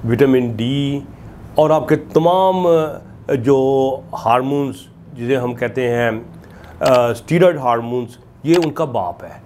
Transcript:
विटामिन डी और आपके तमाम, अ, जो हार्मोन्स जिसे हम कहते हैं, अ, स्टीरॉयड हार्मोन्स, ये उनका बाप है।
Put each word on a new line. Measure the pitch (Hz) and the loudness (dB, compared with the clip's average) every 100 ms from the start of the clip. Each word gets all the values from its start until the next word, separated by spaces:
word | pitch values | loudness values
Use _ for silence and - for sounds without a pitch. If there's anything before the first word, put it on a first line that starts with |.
विटामिन | 113 117 139 131 120 110 | -2 2 4 4 0 -4
डी | 120 139 143 143 - - - - - - | -4 -2 -4 -6 -10 -20 -20 -20 -4 0
और | 151 | 2
आपके | 156 151 151 | 2 2 -2
तमाम, | - 156 165 185 190 185 | 2 2 4 2 2 2
अ, | 175 165 156 139 - - - | 2 2 0 -8 -16 -16 -4
जो | 139 117 139 131 135 135 131 - | -2 2 2 2 0 0 -4 -10
हार्मोन्स | - 110 123 131 143 139 - - - - | -6 0 0 0 -4 -4 -8 -18 -20 -20
जिसे | 120 120 | -10 -4
हम | 135 123 | -2 -2
कहते | 120 120 117 123 | -4 -6 -2 -2
हैं, | 120 120 110 117 - - - - - | 0 -2 -4 -10 -20 -20 -20 -20 -2
अ, | - 123 120 | 2 4 2
स्टीरॉयड | 113 - 165 180 156 | -2 -2 4 4 4
हार्मोन्स, | 127 117 117 123 117 - - - 147 | -2 -2 -2 -6 -8 -14 -20 -10 0
ये | 170 | 0
उनका | 156 147 | 0 -4
बाप | 156 117 90 87 | -4 -4 -6 -10
है। | - - | -16 -20